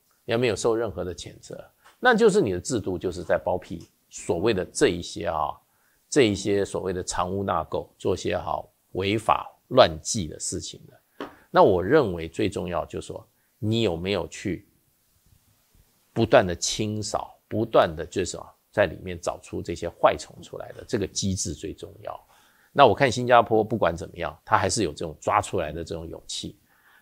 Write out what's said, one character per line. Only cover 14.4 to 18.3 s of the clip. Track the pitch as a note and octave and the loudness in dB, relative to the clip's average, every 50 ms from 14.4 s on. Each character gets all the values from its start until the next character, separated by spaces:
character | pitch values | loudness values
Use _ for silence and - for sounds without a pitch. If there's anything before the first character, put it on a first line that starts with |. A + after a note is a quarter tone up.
| - G2 E2+ D2+ - _ _ _ _ _ _ _ _ _ _ _ _ _ _ _ _ _ _ _ _ _ _ _ _ _ _ _ _ _ - | -6 -6 -6 -6 -8 _ _ _ _ _ _ _ _ _ _ _ _ _ _ _ _ _ _ _ _ _ _ _ _ _ _ _ _ _ -2
不 | A#2 A2+ | 0 2
断 | A2 - C3 G#2+ | 6 6 6 6
的 | F2+ E2+ | 6 0
清 | - - - - - A2 G#2 G#2+ G#2+ G#2 | -4 -4 -4 -4 -2 -4 -4 -4 -6 -6
扫， | - - - - - - _ _ - | -4 -6 -6 -6 -8 -14 _ _ -6
不 | - G#2 A2+ | -2 -2 -2
断 | A#2 - D#3 A#2+ F#2 D#2 | 2 4 4 4 4 2
的 | D#2+ D#2+ | -4 -10
就 | - - G2+ F2+ | -6 -4 -4 -4
是 | E2+ | -4